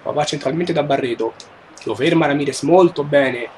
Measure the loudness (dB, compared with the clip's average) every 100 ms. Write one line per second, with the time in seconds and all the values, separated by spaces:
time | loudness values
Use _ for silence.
0 | -4 -4 -4 -4 -4 -4 -2 -2 -2 -2
1 | -2 -2 -4 -6 -20 -20 -20 -14 -8 -2
2 | 2 2 2 0 -2 -4 4 6 6 2
3 | 0 2 2 -2 -10